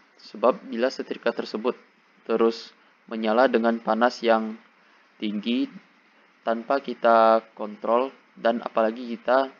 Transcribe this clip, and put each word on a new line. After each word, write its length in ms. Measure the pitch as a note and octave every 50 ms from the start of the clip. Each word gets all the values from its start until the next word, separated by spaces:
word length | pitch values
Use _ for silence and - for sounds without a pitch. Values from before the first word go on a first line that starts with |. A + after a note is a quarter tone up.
| _ _ _ _
Sebab 400 | - - - G#2+ A2 B2 C3 - - -
bila 240 | B2+ A2+ A#2+ C3+ -
setrika 400 | - C3 - - - - A#2 A2
tersebut 400 | - A#2 - - G#2+ A2 B2 - - - _ _ _ _ _ _ _ _ -
terus 480 | A2+ G#2+ A2+ A2+ A2+ - - - - _ _ _ _ _ _ -
menyala 400 | A2+ A2 A2 A2 A2 A#2+ C3+ B2+
dengan 320 | A#2+ A2+ A2+ A#2 A#2 A2+
panas 400 | - - A2 A2 A#2+ B2 - -
yang 320 | A#2 A2+ A2+ A2 A2 A2 A2 A2+ - _ _ _ _ _ _ _ _ _ _
tinggi 480 | - A2 G#2+ G2+ G#2 G2+ A#2 A#2+ C3 C#3 C#3 F3+ F#3+ - _ _ _ _ _ _ _ _ _ _ _ -
tanpa 320 | A#2 A2+ A#2 A2+ - C3+
kita 640 | C#3 C#3 - A#2+ - - A#2 A#2 A2+ A2+ A2+ A2+ A2+ - - _
kontrol, 560 | - A2 G#2 G#2 G2+ - G#2+ A2+ A#2+ C3 C3+ - - _ _ _
dan 240 | - F#2 A2+ A#2 A#2
apalagi 560 | - - - A2+ A2 A2 A2+ B2 B2+ A#2 A#2
kita 320 | A2 - - B2 C3+ C3+ C3+ - _